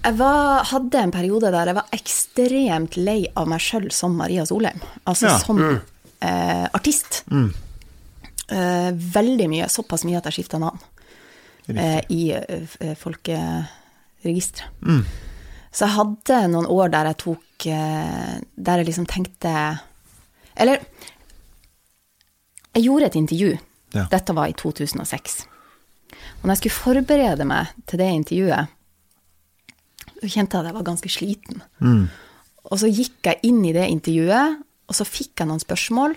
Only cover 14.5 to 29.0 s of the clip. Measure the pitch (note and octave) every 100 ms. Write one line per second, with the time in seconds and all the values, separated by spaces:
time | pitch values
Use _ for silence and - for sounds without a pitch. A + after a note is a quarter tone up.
14.5 | - - - - D3+ G2+ - - - -
15.5 | - - - G#3 G#3 G#3 G#3+ - B3+ F#3
16.5 | E3+ E3+ F3+ F3+ D#3+ D#3 D#3+ F3 E3 _
17.5 | _ D#3+ D#3 D#3 D#3 D#3+ - - - -
18.5 | - F#3 F3 E3+ E3 E3+ F#3+ F3+ _ F3
19.5 | D#3 D3+ D#3 - _ _ - _ _ _
20.5 | - A#3 C#4 - - - _ _ - -
21.5 | _ _ _ _ _ _ _ _ _ _
22.5 | - _ A#3 A#3 C#4+ B3+ D#3+ D#3 E3 G3
23.5 | D#3 - _ _ G#2+ F2+ F#3 F#3 D#3+ D3+
24.5 | - D#3+ - D3 - - C3 - - -
25.5 | - _ _ _ _ _ - - - F#3+
26.5 | F#3+ A3 - B3 C4 C4+ D4 A#3+ D3 C#3
27.5 | C3+ D#3+ - - F3+ F#3 D#3+ D3+ E3+ F#3+
28.5 | C#3+ D3 _ _ _